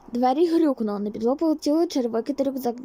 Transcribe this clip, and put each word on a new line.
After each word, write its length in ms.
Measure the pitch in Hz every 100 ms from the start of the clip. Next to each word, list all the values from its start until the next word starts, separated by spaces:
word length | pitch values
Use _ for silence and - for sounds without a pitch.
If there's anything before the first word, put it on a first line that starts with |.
| -
Двері 360 | 240 254 269 349
грюкнули, 520 | 330 311 254 214 202
на 120 | 208
підлогу 260 | 214 233 285
полетіли 500 | 320 302 294 320 339
черевики 460 | 285 233 226 240
та 100 | -
рюкзак. 320 | 277 262 262 247